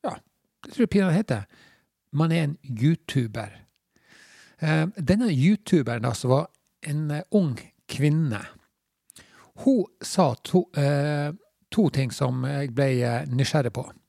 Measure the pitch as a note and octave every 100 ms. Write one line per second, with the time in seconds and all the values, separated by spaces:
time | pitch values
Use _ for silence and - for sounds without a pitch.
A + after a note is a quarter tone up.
0 | C4 - _ _ _ _ - - A3+ G#3
1 | F#3 E3 A3+ A2 G2 _ _ _ _ _
2 | _ C#3+ E3 E3 D3 D3+ C3+ A2+ C#3 E3
3 | - C3+ A2+ A2+ G#2 - _ _ _ _
4 | _ - - - - _ D#3 D#3 E3 G#3
5 | D3 G3 A#3+ C#3 D3+ G#3+ - E3 B2+ A#2
6 | B2 - B2 C3 E3 _ _ _ - D3
7 | D3+ D3 - G#3 E3 A2+ - _ - -
8 | D3 D#3 D3+ G#2 - - _ _ _ _
9 | _ - - - - - - C4 F#3+ _
10 | - - D#3 A2+ - F#3 - - C#3+ C#3+
11 | D3 D3 D3 F3 _ _ _ - F#3 C3+
12 | C3 - C3+ B2+ C3 C#3+ C#3 A#2 C#3 B2+
13 | A#2+ A#2+ D3 B2 C3 D#3 A#2+ B2+ - -